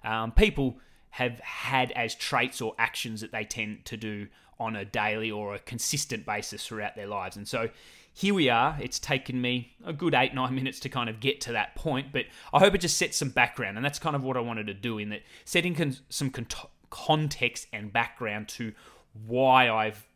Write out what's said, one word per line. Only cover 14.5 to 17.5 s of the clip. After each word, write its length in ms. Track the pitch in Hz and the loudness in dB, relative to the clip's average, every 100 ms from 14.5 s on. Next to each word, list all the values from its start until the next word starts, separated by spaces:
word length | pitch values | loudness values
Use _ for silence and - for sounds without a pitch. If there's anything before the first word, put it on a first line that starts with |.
| 113 107 | -4 -6
to 60 | |
do, 240 | 98 117 107 | -4 -4 -4
in 120 | 104 | -4
that 120 | 107 - - - | -8 -12 -20 2
setting 280 | 175 175 | 2 2
con-, 220 | 165 151 131 _ | 0 0 -2 _
some 200 | - 135 | -4 -4
con-, 180 | 127 113 - - _ _ | -4 -8 -8 -10 _ _
context 800 | - - 156 151 - 123 | -8 2 2 2 0 -2